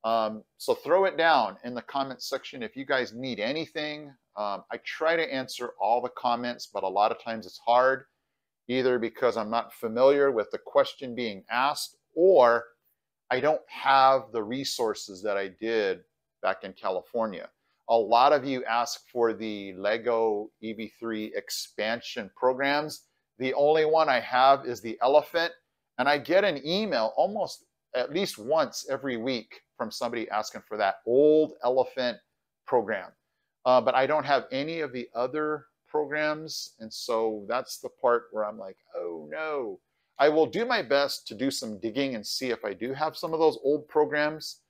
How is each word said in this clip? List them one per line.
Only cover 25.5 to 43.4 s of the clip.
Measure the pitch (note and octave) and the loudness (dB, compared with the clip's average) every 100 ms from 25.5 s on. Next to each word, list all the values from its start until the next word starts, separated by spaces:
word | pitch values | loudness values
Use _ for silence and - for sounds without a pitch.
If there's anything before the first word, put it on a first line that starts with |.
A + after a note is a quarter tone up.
| - _ _ _ - | -4 _ _ _ -2
and | C3 | 0
I | D3 | 0
get | A#2 F3+ | 4 2
an | G3+ D3 C#3 | 4 -2 -2
email | F#3 G#3+ C3+ A2 - | -2 0 0 -2 0
almost | F3 G#3 E3 - _ _ _ | -2 0 -8 -10 _ _ _
at | B2+ - | -6 -4
least | D#3+ G3 - | -2 -4 -6
once | G#2+ D#3+ C3 - - | -2 0 0 -4 -6
every | C3+ C#3 A#2 | -6 -4 -4
week | A#2+ B2 - - _ _ | -4 -4 -8 -20 _ _
from | A2+ | -8
somebody | - A#2+ A#2+ G#2+ | -6 -6 -4 -4
asking | G#2 G#2+ A2 | -4 -6 -10
for | - G#2+ | -12 0
that | G2 - - | 0 0 0
old | B2 D3+ D#3 D3+ - | 4 6 6 2 -2
Elephant | B2 C3 B2+ - B2 G#2+ _ _ _ _ - | 0 0 0 -2 -4 -6 _ _ _ _ -2
program. | B2+ G2+ G2+ F#2 _ _ _ _ _ B2+ | 0 0 -6 -8 _ _ _ _ _ 4
Uh, | B2+ | 4
but | A#2+ | 4
I | B2 C3+ | 2 2
don't | D3+ | 0
have | C3+ C#3 A2 | 2 0 0
any | C3 D3 E3 | -8 -6 -6
of | D3 | -8
the | B2 A#2+ | -8 -10
other | A2+ B2+ D3 D3+ D3+ _ _ _ | -4 -4 -4 -4 -6 _ _ _
programs, | D3+ D3 D3+ D3+ D#3 D#3 - - _ | -4 -4 -2 -2 -4 -8 -12 -12 _
and | A2 | -16
so | - - A2+ A2+ G#2+ G2+ | -12 -4 0 0 -4 -6
that's | A#2+ B2+ - | -6 -6 -12
the | B2+ | -14
part | _ B2+ A#2+ A#2 | _ 2 2 0
where | G#2+ | -6
I'm | G#2+ A2 | -6 -6
like, | G2 F#2+ _ | -14 -16 _
"Oh | F3 F3 D#3+ - | -10 -8 -10 -10
no." | D3+ D#3 D3 A#2 F#2 _ _ _ _ | -8 -6 -6 -6 -10 _ _ _ _
I | C#3+ | 4
will | D#3 D#3+ | 6 2
do | E3 A#3 | 0 0
my | A#3+ | -2
best | C3 C#3+ C#3+ - - | 2 2 2 -2 -12
to | |
do | G#2+ C3+ | -4 -4
some | C3 A#2 G#2 | -4 -8 -8
digging | A2 A2 C3+ | -6 -4 -4
and | A#2+ G#2 | -4 -8
see | - C3 | -6 -4
if | A2+ | -4
I | G#2+ | -4
do | F#2 A#2 | -6 -6
have | C3+ D#3 D#3 | -4 -4 -4
some | E3 | -6
of | D#3+ | 2